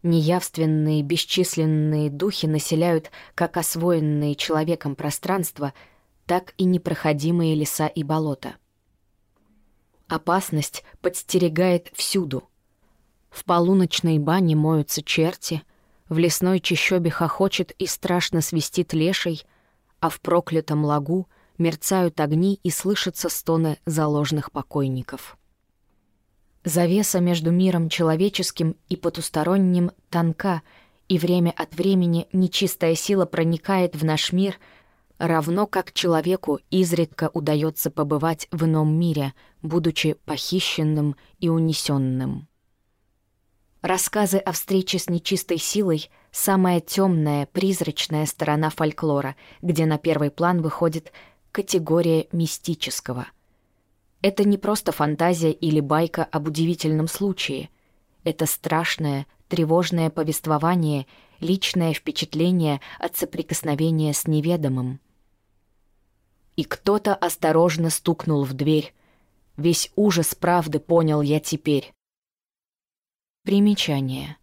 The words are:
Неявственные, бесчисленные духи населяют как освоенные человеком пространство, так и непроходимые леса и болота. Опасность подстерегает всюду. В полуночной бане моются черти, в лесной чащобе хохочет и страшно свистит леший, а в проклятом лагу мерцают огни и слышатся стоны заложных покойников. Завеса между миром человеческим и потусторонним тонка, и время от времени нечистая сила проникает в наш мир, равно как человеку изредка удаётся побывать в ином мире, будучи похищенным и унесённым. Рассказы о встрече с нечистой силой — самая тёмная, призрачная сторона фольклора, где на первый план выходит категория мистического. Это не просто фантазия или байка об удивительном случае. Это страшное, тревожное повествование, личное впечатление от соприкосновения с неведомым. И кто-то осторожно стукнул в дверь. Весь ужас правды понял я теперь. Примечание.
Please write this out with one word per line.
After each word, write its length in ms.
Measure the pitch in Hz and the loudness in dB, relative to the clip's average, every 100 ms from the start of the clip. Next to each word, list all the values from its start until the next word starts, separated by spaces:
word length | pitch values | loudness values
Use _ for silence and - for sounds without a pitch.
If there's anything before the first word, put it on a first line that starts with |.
| 175 | 2
Неявственные, 920 | 165 156 185 - - 160 156 151 156 | 2 4 0 -2 -2 0 2 2 0
бесчисленные 1080 | 143 170 - - 180 - 156 156 151 151 151 | 0 -4 -2 0 0 0 2 2 2 0 -2
духи 340 | 143 196 - | -2 -4 -2
населяют 680 | 156 151 - 160 175 160 - - - | -2 -2 0 0 2 0 -2 -20 -14
как 220 | - 170 175 | -4 -2 -2
освоенные 800 | 160 165 170 165 151 147 147 | -4 -2 0 2 2 0 -2
человеком 640 | 143 - 156 156 165 147 135 | -4 -2 0 0 -2 -4 -4
пространство, 760 | 147 - - 190 - - 143 - - _ _ _ - | -6 -4 -4 -2 -4 -6 -8 -8 -20 _ _ _ -2
так 260 | 175 185 - | -2 -2 -2
и 60 | |
непроходимые 920 | 185 180 170 170 156 147 156 175 165 | 0 2 -2 -2 0 0 0 2 2
леса 320 | 156 151 - 156 | 2 -2 -2 -4
и 160 | - | -2
болота. 540 | 143 156 156 139 120 - _ _ _ _ _ _ _ _ _ _ _ _ _ _ _ | -2 -2 -2 -6 -10 -16 _ _ _ _ _ _ _ _ _ _ _ _ _ _ _
Опасность 760 | 160 - 180 - 156 143 - - - | -6 0 0 0 -4 -4 -10 -18 -4
подстерегает 920 | 180 - - 180 175 156 185 175 - | -4 -4 -2 2 2 2 2 2 -2
всюду. 560 | - - 196 160 131 - _ _ _ _ _ _ _ _ | -8 -2 -2 -2 -6 -10 _ _ _ _ _ _ _ _
В 160 | - - | -14 0
полуночной 720 | 170 175 196 175 - 165 156 | 2 4 4 2 0 2 2
бане 380 | 147 180 175 151 | 2 2 4 4
моются 460 | 156 160 147 - | 2 2 0 -6
черти, 600 | - - 160 185 - 156 _ _ _ _ _ | -2 0 0 -2 -8 -8 _ _ _ _ _
в 80 | 160 | 2
лесной 420 | 170 - 180 185 | 2 2 0 0
чащобе 480 | - 175 - 185 165 | 0 -2 0 0 0
хохочет 640 | - 170 - 190 - 175 - | 0 -2 0 0 0 -6 -6
и 80 | 185 | -8
страшно 560 | - - 175 - 165 | -6 -2 0 0 -2
свистит 500 | 151 160 - - 170 | 0 -2 -2 -4 -2
леший, 540 | 160 165 190 175 156 - _ _ _ _ _ | 0 0 0 -4 -6 -12 _ _ _ _ _
а 100 | 165 | -4
в 100 | - | -4
проклятом 640 | - 170 - 160 156 151 | 0 0 2 -2 0 0
лагу 460 | 151 147 143 180 180 _ _ - | 2 0 0 -2 -4 _ _ -2
мерцают 640 | 165 160 - 190 175 - | -2 0 0 2 2 0
огни 400 | 151 156 190 202 | 0 2 2 0
и 60 | 180 | -2
слышатся 600 | - 190 208 185 - 170 | -2 -2 -2 -4 -4 -6
стоны 480 | - - 165 160 147 - | -4 0 0 0 -2 -4
заложных 680 | 156 151 147 143 151 - | 0 0 0 0 -2 -4
покойников. 840 | 143 - 147 135 131 123 131 - - _ _ _ _ _ _ _ _ _ _ _ _ 175 | -10 -6 -2 -2 -4 -8 -14 -18 -20 _ _ _ _ _ _ _ _ _ _ _ _ -2
Завеса 540 | 160 175 190 208 185 | 2 2 2 2 2
между 320 | 175 170 160 | 2 2 2
миром 380 | 175 185 175 165 | 2 4 2 -2
человеческим 840 | - 165 160 202 190 180 - 160 - _ | 0 0 2 0 0 -6 -2 -4 -4 _
и 80 | 180 | -4
потусторонним 960 | 170 - 160 156 156 196 185 180 175 _ _ | -4 -4 -6 -2 2 2 4 2 0 _ _
тонка, 540 | 170 170 160 202 170 _ - _ _ _ | -2 0 -2 -2 -4 _ -20 _ _ _
и 100 | 180 | 0
время 320 | 175 180 170 | 2 2 2
от 240 | - 160 | 0 -8
времени 520 | 156 190 190 175 170 - | -2 0 2 2 0 0
нечистая 640 | 190 185 - 294 - 165 | 0 0 0 -2 0 0
сила 320 | 165 - 196 175 | 0 0 0 0
проникает 680 | - 160 165 - 190 180 | 0 0 0 0 0 0
в 80 | 151 | 0
наш 300 | 156 156 - | -2 0 0
мир, 260 | 180 196 - - - _ _ _ _ | 0 -2 -4 -20 -20 _ _ _ _
равно 480 | 170 160 156 175 208 | 0 0 0 0 0
как 260 | 190 - | -2 -4
человеку 680 | - 180 160 160 185 - 143 _ | -2 2 2 2 -2 -2 -6 _
изредка 600 | 185 180 170 160 - 156 | 2 2 2 -2 -2 -4
удаётся 560 | 165 151 151 156 156 151 | -2 0 0 0 -2 -6
побывать 580 | - 147 151 160 160 - | -2 -2 0 0 -2 -6
в 140 | 170 | -2
ином 340 | 160 156 151 156 | 2 2 2 2
мире, 360 | 170 151 135 - _ _ | 2 0 -4 -6 _ _
будучи 540 | 160 170 165 156 156 - | -4 0 0 0 -2 -2
похищенным 920 | - 151 - 185 - - 156 151 147 139 _ _ | -6 -8 -2 -2 -2 -2 0 0 0 -4 _ _
и 120 | 170 | 0
унесённым. 1000 | 165 160 151 - 139 131 127 131 139 156 _ _ _ _ _ _ _ _ _ _ _ _ _ | 2 2 0 0 0 0 -2 -4 -6 -12 _ _ _ _ _ _ _ _ _ _ _ _ _
Рассказы 560 | 175 185 - 208 196 190 | -4 -2 0 0 2 2
о 140 | - | 0
встрече 460 | 175 - 190 185 185 | -6 0 0 2 -4
с 120 | - | -2
нечистой 480 | 175 - 190 - 165 | -4 0 -4 -2 -4
силой — 500 | - 208 190 156 - _ _ | -2 0 0 0 -4 _ _
самая 500 | - - 190 185 175 | -4 2 4 4 2
тёмная, 640 | 165 - 190 170 151 147 | 0 0 2 2 2 0
призрачная 800 | 139 - 190 185 160 147 - 156 | -2 -2 0 0 -2 -4 -4 -2
сторона 460 | 151 - 151 147 156 | -2 -4 -2 0 0
фольклора, 640 | - 156 - 160 143 135 143 - - | 0 -2 0 0 0 -2 -10 -20 -6
где 240 | 175 156 | -2 0
на 140 | 160 151 | 2 2
первый 320 | 160 151 147 | 0 0 0
план 320 | - 170 180 | 0 0 2
выходит 500 | 160 - 170 160 - - - _ _ | 0 0 -2 -2 -10 -20 -20 _ _
категория 760 | - 196 185 156 165 170 160 - | -8 -2 -2 2 2 4 2 0
мистического. 960 | 170 160 - - 160 - - - 123 - _ _ _ _ _ _ _ _ _ | -2 -2 -4 -6 -6 -6 -8 -8 -8 -10 _ _ _ _ _ _ _ _ _
Это 200 | 196 196 | -2 2
не 120 | 202 202 | 2 2
просто 340 | 208 208 - | 0 -2 -2
фантазия 600 | - 151 147 170 170 160 | 0 -2 2 2 4 0
или 280 | - 165 156 | 0 2 2
байка 440 | 139 151 165 - | 2 0 0 -2
об 240 | 160 156 151 | -4 -4 -4
удивительном 600 | 151 165 170 160 156 160 | -2 -2 0 0 0 -2
случае. 600 | - 202 185 - 135 147 _ _ _ _ _ | -2 -4 -2 -6 -6 -10 _ _ _ _ _
Это 240 | 170 160 156 | -8 -4 -4
страшное, 800 | - 160 160 170 - 151 139 139 _ _ | -4 -2 -2 -2 -4 -4 -4 -8 _ _
тревожное 600 | 170 156 165 170 170 160 | -2 2 2 2 0 0
повествование, 960 | 165 156 151 160 151 165 180 156 143 131 - _ _ | -2 -4 -4 0 0 2 2 0 -2 -6 -18 _ _
личное 520 | 165 190 - 185 165 | -2 -2 0 0 0
впечатление 880 | 151 - - 160 156 170 180 156 139 - - | -2 -6 -6 -6 0 2 2 0 -2 -6 -10
от 200 | 170 - | -8 -6
соприкосновения 960 | 156 - - 156 156 147 160 160 156 | -6 -6 -6 -4 -2 0 0 2 0
с 120 | 147 - | -2 0
неведомым. 720 | 151 156 175 147 131 127 135 _ _ _ _ _ _ _ _ _ _ _ _ _ _ _ - | 0 0 0 0 -2 -4 -8 _ _ _ _ _ _ _ _ _ _ _ _ _ _ _ -8
И 80 | |
кто-то 500 | - - - 208 208 | -6 -4 0 2 2
осторожно 760 | 196 339 - 160 160 175 160 165 | 0 -2 0 2 4 4 2 -2
стукнул 540 | - - 165 - 147 | 0 -2 -2 0 0
в 100 | 135 | -2
дверь. 400 | 135 143 151 147 _ _ _ _ _ _ - | -2 2 2 0 _ _ _ _ _ _ -2
Весь 340 | 165 165 - | 0 0 -2
ужас 400 | - 208 170 160 | 2 2 4 0
правды 460 | - 175 175 156 151 | 0 2 2 2 -6
понял 400 | - 170 160 151 | 2 2 4 2
я 180 | 143 151 | 2 0
теперь. 540 | - 151 - 139 - _ _ _ _ _ _ _ _ _ _ _ _ _ _ _ | -2 -4 0 0 -2 _ _ _ _ _ _ _ _ _ _ _ _ _ _ _
Примечание. 960 | - 202 208 208 - 139 135 131 143 151 | 0 4 4 2 0 -2 -2 -6 -12 -16